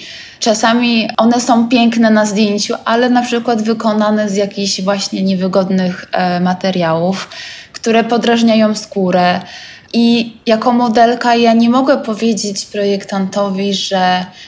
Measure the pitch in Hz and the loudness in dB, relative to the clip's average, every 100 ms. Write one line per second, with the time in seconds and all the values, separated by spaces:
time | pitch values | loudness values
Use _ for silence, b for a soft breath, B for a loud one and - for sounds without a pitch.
0 | B B B B 233 220 233 240 240 226 | B B B B -2 0 2 2 2 0
1 | 208 - 226 240 - 233 233 247 233 233 | -2 0 2 2 2 2 4 2 2 2
2 | 220 214 208 202 208 208 - 226 - 233 | 4 4 2 0 0 0 -4 -6 -2 0
3 | 247 247 240 233 240 226 214 220 220 208 | 2 2 0 -2 -2 -2 -2 -2 0 0
4 | 214 214 214 196 196 - 196 - 190 202 | 0 0 0 -2 -2 -4 -4 -2 -2 -2
5 | - 202 190 185 185 196 185 190 185 180 | -4 -2 -2 0 0 0 0 0 -2 -4
6 | - 185 180 180 180 185 190 185 165 165 | -6 -2 -2 0 0 0 -2 0 0 0
7 | 180 190 - B B B B - 233 226 | 0 -2 -8 B B B B -6 0 0
8 | 220 240 233 233 233 220 214 208 - 202 | 2 0 2 2 4 4 2 0 -6 -4
9 | 185 180 180 180 B B B B B 233 | 0 2 2 0 B B B B B 0
10 | 233 233 226 - - 220 254 240 240 233 | 2 2 -2 -6 -2 0 2 2 2 4
11 | 233 240 240 233 233 226 233 262 269 269 | 4 2 0 2 4 4 4 2 2 0
12 | - 208 226 196 202 196 - 208 202 196 | -2 -2 -2 -2 -4 -8 -8 -4 -2 -2
13 | - 196 190 202 202 190 202 196 - 190 | -4 -4 -2 -2 -2 -2 -2 -2 -2 0
14 | 185 180 180 B | 0 0 -4 B